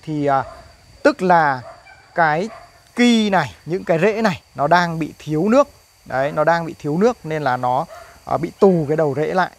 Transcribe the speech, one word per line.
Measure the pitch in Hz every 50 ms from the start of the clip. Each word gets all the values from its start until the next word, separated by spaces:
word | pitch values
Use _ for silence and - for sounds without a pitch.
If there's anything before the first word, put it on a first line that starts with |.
| -
Thì, | - 156 151 147
à, | 143 139 135 123 - - - - - - _ _ _ - - -
tức | 285 - - 185
là | 185 180 170 160 143 135 127 113 - - - - - - - - - -
cái | - 170 156 151 160 190 226 - - - - _ _ _ _ _
ki | - 240 240 240 226 214 208
này, | 190 180 151 123 90 - _
những | - 160 196 190
cái | - 175 160
rễ | 165 214 214 208 226
này | 214 170 - _ _ _
nó | 127 139
đang | 147 165 175 175 170 165 160
bị | 156 147 - _
thiếu | - 147 151 151 165 214
nước. | 226 269 285 285 - _ _ _ _ _ _
Đấy, | - 123 127 135 147 160
nó | 160 151
đang | 156 165 170 170
bị | 160 - -
thiếu | - 151 147 170
nước | 202 240 240 _ -
nên | 160 156 156 147
là | 135 123
nó, | 127 127 123 127 131 160 - - - - - - - _
à, | - -
bị | 135 147 180 - _
tù | - 196 185 170 156 135
cái | 156
đầu | 156 160 147 135
rễ | 127 151 156 165
lại. | 185 180 - -